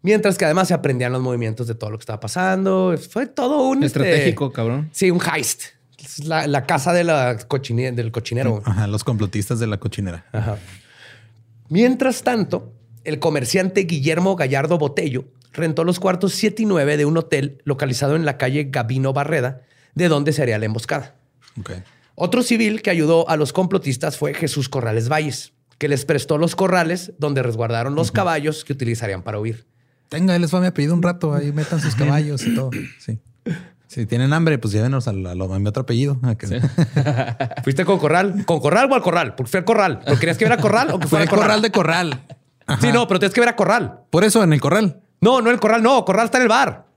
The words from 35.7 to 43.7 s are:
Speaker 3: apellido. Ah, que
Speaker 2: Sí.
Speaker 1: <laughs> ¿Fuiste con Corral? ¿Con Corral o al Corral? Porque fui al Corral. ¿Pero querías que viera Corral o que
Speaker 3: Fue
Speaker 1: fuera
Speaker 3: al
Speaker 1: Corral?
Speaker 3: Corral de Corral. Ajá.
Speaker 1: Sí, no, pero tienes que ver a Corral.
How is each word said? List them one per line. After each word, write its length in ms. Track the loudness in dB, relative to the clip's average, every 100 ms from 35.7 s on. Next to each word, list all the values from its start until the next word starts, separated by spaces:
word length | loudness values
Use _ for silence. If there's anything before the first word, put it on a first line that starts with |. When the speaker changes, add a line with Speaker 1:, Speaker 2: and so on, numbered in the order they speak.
| -2
Speaker 3:
apellido. 360 | -2 0 0 0
Ah, 120 | -2
que 120 | -2 -4
Speaker 2:
Sí. 100 | -2 0 0 0 2 0
Speaker 1:
<laughs> 560 | 0 -2 -4 -6 -4
¿Fuiste 200 | -2 0
con 140 | 2 2
Corral? 460 | 4 2 2 -2
¿Con 160 | 0 2
Corral 300 | 4 4 4
o 40 |
al 80 | 2
Corral? 320 | 2 0 -2
Porque 160 | -4 -4
fui 80 | -2
al 60 |
Corral. 360 | 2 2 2 0
¿Pero 140 | 0 2
querías 180 | 2 2
que 80 |
viera 140 | 2 2
Corral 300 | 2 2 2
o 80 | -2
que 80 | 0
Speaker 3:
Fue 40 | 2
Speaker 1:
fuera 20 |
Speaker 3:
al 40 | 4
Speaker 1:
Corral? 140 | 4 4
Speaker 3:
Corral 160 | 2
de 80 | 2
Corral. 540 | 2 2 2 0 -4 -12 -20 _ _ -4
Ajá. 140 | 0
Speaker 1:
Sí, 60 | 4
no, 140 | 4 2
pero 100 | 2
tienes 120 | 2
que 60 | 4
ver 80 | 2
a 80 | 2
Corral. 440 | 2